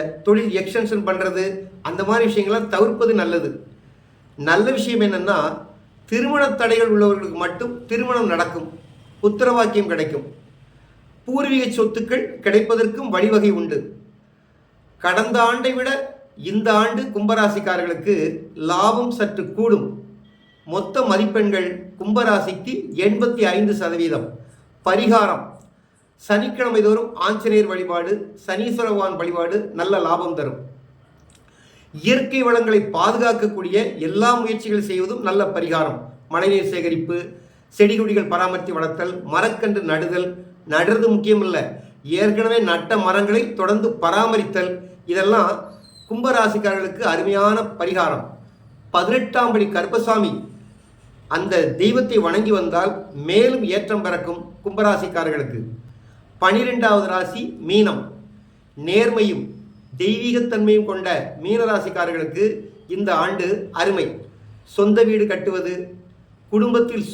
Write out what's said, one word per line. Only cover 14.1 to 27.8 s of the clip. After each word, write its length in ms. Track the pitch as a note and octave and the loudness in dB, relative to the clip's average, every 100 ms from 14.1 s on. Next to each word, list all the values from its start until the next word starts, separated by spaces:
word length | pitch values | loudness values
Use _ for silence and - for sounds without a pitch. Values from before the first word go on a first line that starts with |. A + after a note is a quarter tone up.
| _ _ _ _ _ _ _ _ _ | _ _ _ _ _ _ _ _ _
கடந்த 320 | F3 F#3 A3 A#3+ | 0 0 2 2
ஆண்டை 300 | A#3 B3 C4 | 2 2 -2
விட 180 | B3+ C4 C#4 C#4 - - - D#3+ | -2 -2 -4 -6 -14 -20 -14 -4
இந்த 180 | G#3 A3+ | 0 2
ஆண்டு 300 | G#3+ A3+ A#3 | 4 2 0
கும்பராசிக்காரர்களுக்கு 1120 | C4 G#3 G#3 A3 G#3 G3+ G3 F3+ F3 D#3+ G3+ F#3+ D#3 - - | -4 -2 0 2 2 0 -2 -2 -2 -4 0 0 0 -4 -12
லாபம் 560 | - D#3+ F3 G#3 A#3+ A#3+ | -8 -2 2 4 2 -2
சற்று 420 | A#3 G3+ F#3+ F3+ | -2 -4 -4 -6
கூடும். 360 | - A#3 G#3 - - - - - _ _ _ - | -2 2 2 2 -10 -16 -20 -20 _ _ _ -8
மொத்த 360 | F3+ - C4+ | -6 -2 -2
மதிப்பெண்கள் 640 | B3+ F#3+ G#3+ A3 G#3 F#3+ F3+ F3+ - - | 2 2 2 2 0 0 -2 -6 -14 -10
கும்பராசிக்கு 720 | F#3+ G#3+ A3+ G3+ F#3 F#3+ - - D4+ D3+ G3 | -2 0 2 2 0 -6 -8 -8 -6 -2 0
எண்பத்தி 360 | G#3 A#3+ A#3+ G3+ | 2 0 2 0
ஐந்து 180 | F#3 G#3 | 2 0
சதவீதம். 520 | G#3 E3+ E3+ E3 D3 - - - - _ _ - | 0 -2 -2 -2 -2 -6 -12 -20 -20 _ _ 0
பரிகாரம், 560 | G3 A3 A3+ G3+ E3 - - - _ _ _ _ _ - | 2 4 4 4 0 -8 -18 -20 _ _ _ _ _ -2
சனிக்கிழமை 540 | G#3 A3+ - B3 G#3+ | 0 0 -2 0 2
தோறும் 280 | G#3 A3 A#3 | 4 2 -2
ஆஞ்சநேயர் 540 | - F#3 G#3+ A3+ G#3+ G3+ | -4 -2 -2 2 2 2
வழிபாடு, 400 | F#3 | -2